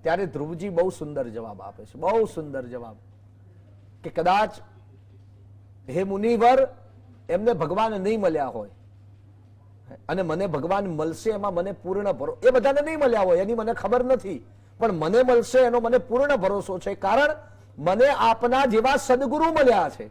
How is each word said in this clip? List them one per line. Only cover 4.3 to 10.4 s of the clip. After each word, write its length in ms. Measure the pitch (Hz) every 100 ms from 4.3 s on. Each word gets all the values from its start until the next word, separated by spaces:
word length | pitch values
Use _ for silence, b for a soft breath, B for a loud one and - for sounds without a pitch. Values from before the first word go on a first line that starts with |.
| 196 214 - - - - - - - - - - - - - -
હે 140 | 147
મુનિવર 540 | 196 196 220 233 233 262 262 - - - - - -
એમને 240 | 175 220
ભગવાન 400 | 180 156 190 220
નહીં 280 | 208 190 220
મળ્યા 260 | 170 151 139
હોય 240 | 120 104 - - - - - - - - - - - - - -
અને 140 | 180
મને 240 | 175 160